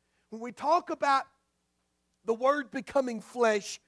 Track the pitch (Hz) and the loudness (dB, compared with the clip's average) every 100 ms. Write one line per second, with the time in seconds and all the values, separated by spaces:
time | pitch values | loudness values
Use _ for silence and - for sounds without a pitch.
0 | _ _ - 220 240 - 277 339 339 302 | _ _ -18 -14 -12 -6 0 0 0 -2
1 | 277 269 - _ _ _ _ _ _ _ | 2 0 0 _ _ _ _ _ _ _
2 | _ _ 208 226 262 294 269 269 - 277 | _ _ -4 0 2 2 -2 -8 -2 0
3 | 254 226 - 247 226 208 - - | 0 -4 -8 2 2 2 -2 -14